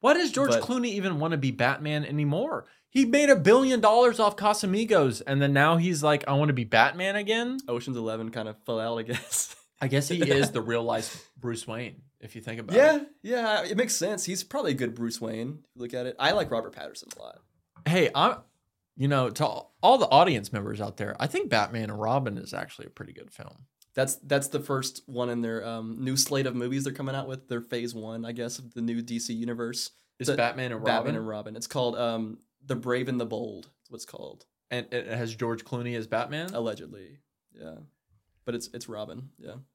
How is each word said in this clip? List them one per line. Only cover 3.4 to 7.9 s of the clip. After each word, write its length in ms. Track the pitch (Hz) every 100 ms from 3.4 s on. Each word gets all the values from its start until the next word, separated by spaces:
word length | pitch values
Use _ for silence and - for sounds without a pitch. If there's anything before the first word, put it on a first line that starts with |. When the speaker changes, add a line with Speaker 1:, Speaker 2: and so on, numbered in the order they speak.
| 160 240 269 254
Speaker 1:
dollars 360 | 214 220 247 233
off 200 | 214 202
Casamigos, 840 | 208 214 196 190 226 202 139 110 -
and 140 | 139
then 100 | 139
now 240 | 139 147 170
he's 260 | 175 160
like, 240 | 151 147 -
"I 60 | 139
wanna 180 | 151
be 100 | 127
Batman 540 | 110 113 127 170 190 202
again"? 400 | 208 220 240 262 262
Speaker 2:
Ocean's 300 | 120 120